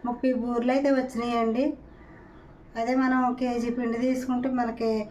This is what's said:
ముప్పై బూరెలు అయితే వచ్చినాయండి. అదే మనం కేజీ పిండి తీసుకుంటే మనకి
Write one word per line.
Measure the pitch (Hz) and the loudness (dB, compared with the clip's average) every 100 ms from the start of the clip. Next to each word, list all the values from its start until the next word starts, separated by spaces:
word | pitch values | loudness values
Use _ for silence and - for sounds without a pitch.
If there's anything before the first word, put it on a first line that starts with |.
| 247 | -6
ముప్పై | 240 262 226 | -2 0 0
బూరెలు | 240 240 247 269 | -2 0 2 2
అయితే | 277 269 | 4 2
వచ్చినాయండి. | 254 226 240 233 226 226 294 285 - - - - - - - - - 226 | 0 -4 -2 0 0 2 0 -2 -14 -20 -20 -20 -20 -20 -20 -20 -12 -4
అదే | 233 262 | 0 2
మనం | 262 254 254 247 | 4 4 2 0
కేజీ | 254 233 233 247 | -2 0 0 0
పిండి | 226 233 254 | -2 0 0
తీసుకుంటే | 254 254 247 262 254 | 0 0 -2 0 0
మనకి | 233 226 226 220 208 | -2 -2 0 0 -4